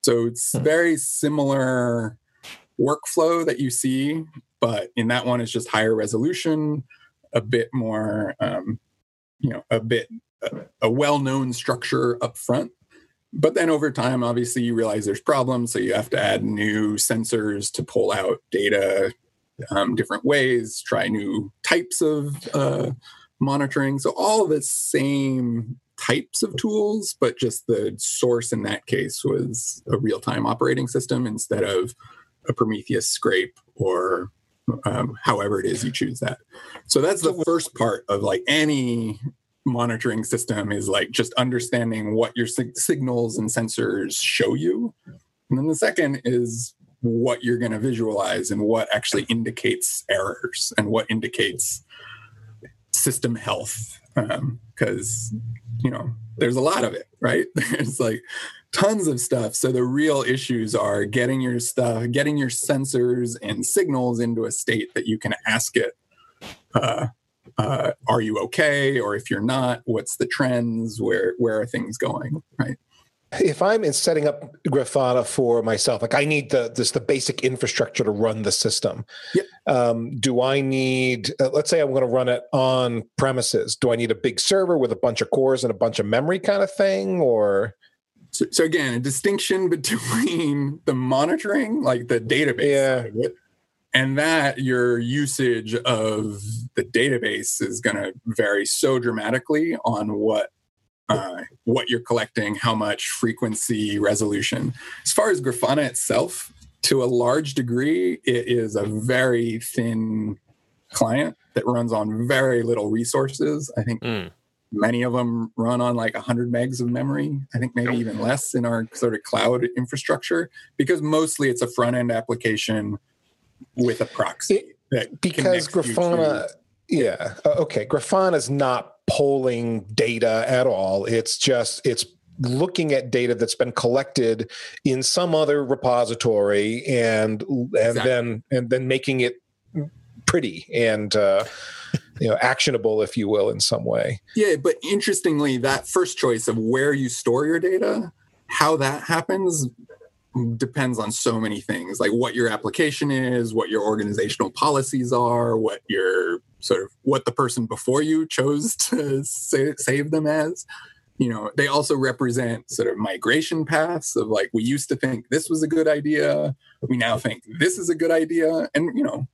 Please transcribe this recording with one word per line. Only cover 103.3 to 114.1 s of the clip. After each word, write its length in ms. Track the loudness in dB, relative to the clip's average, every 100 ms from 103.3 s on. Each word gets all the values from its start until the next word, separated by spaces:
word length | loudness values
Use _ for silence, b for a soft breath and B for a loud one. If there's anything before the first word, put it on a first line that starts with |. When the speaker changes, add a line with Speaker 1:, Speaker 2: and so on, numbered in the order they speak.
| 0 -4 -4 -4 -2 -2 0
Speaker 1:
resolution. 760 | 0 2 0 0 -2 -2 -4 -6 B B
As 80 | 0
far 180 | 2 2
as 120 | 2
Grafana 440 | 0 0 0 2 0
itself, 680 | -2 0 0 0 -4 -14 -18 -20 _
to 200 | 2 2
a 20 | 4
large 480 | 2 4 2 0
degree, 600 | -2 0 0 2 2 0 0
it 240 | 0 0 2
is 300 | 0 2 -2
a 80 | -2
very 760 | -2 0 2 4 2 0 -2
thin 800 | -4 -2 0 0 -2 -2 -4 -6 _ _ _ _ _
client 420 | -2 0 2 -2 -6 _
that 120 | -4 0
runs 260 | 0 0
on 340 | -2 -2 -2 0
very 340 | 2 4 2
little 260 | 2 0 0
resources. 800 | 0 0 0 -2 0 -2 -2 -4 -4
I 60 |
think 180 | -2 -4
Speaker 3:
Mm. 300 | -2